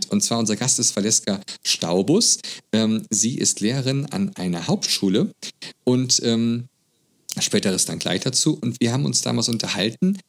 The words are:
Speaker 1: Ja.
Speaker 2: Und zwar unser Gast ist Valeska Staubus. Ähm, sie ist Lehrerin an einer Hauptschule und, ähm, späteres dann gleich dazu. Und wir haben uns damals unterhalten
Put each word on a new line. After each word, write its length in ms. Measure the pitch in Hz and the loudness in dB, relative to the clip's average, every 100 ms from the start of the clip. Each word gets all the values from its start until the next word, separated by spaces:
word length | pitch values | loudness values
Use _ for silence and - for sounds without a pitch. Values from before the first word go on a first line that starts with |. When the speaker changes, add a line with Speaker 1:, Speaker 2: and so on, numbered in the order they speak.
Speaker 1:
Ja. 60 | - | -2
Speaker 2:
Und 100 | 101 | 0
zwar 180 | - 117 | 0 0
unser 180 | 110 104 | 0 0
Gast 220 | - - | 0 0
ist 140 | 117 - | 0 0
Valeska 420 | 107 110 - 95 - - | 2 0 0 -4 -6 -8
Staubus. 760 | - - 82 90 98 190 233 - - - - | -4 -2 0 2 4 4 4 2 -2 -14 -2
Ähm, 300 | 110 110 110 - | 0 2 0 -2
sie 260 | 107 117 - | -2 0 0
ist 240 | - - | -2 0
Lehrerin 440 | 104 135 127 139 143 | 0 0 0 -2 -2
an 240 | 98 98 - | -2 -4 -2
einer 320 | 90 85 87 | -4 -2 -2
Hauptschule 640 | 196 - - 98 101 196 - - - - - - | -2 0 0 2 2 0 -4 -14 -14 -16 -4 0
und, 340 | 127 127 - 117 | 2 2 0 2
ähm, 400 | 113 117 117 123 _ _ _ _ _ - - | 2 2 0 -6 _ _ _ _ _ -12 -4
späteres 460 | - 104 101 92 - | 0 0 0 0 -2
dann 140 | 85 | -2
gleich 220 | - 90 | -2 -2
dazu. 360 | 135 123 156 151 | 0 0 0 0
Und 180 | 123 117 | -2 0
wir 120 | 117 | 0
haben 140 | 127 143 | 2 0
uns 160 | 127 | 0
damals 280 | 123 120 120 | 0 0 0
unterhalten 680 | 113 - - 107 120 185 196 | -2 -2 -2 -2 0 0 0